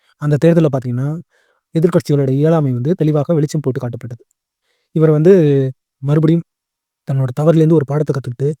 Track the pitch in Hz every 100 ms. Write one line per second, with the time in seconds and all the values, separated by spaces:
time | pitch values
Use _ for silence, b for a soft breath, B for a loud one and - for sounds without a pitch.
0 | _ _ 147 147 165 165 156 131 123 120
1 | 143 165 - _ _ _ _ 165 170 170
2 | - 143 135 135 156 165 139 123 131 190
3 | 156 151 139 160 147 156 139 123 120 123
4 | 117 - _ _ _ _ _ _ _ 160
5 | 156 151 165 196 151 139 131 - _ _
6 | 135 156 156 170 - _ _ _ _ _
7 | - 135 127 135 156 160 156 160 135 151
8 | 151 135 123 120 139 160